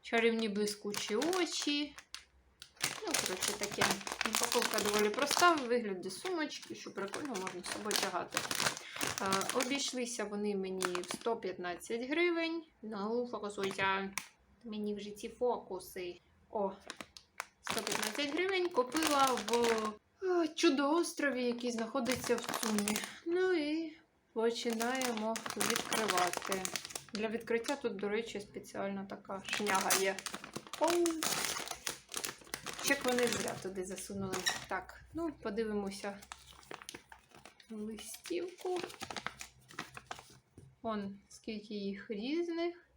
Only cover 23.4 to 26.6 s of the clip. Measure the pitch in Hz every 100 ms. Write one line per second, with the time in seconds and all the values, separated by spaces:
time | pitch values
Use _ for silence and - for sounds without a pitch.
23.4 | 370 349 294 311 320 - - _ _ -
24.4 | 233 233 240 226 233 262 254 226 214 226
25.4 | - - 202 233 - 220 214 185 180 180
26.4 | - 190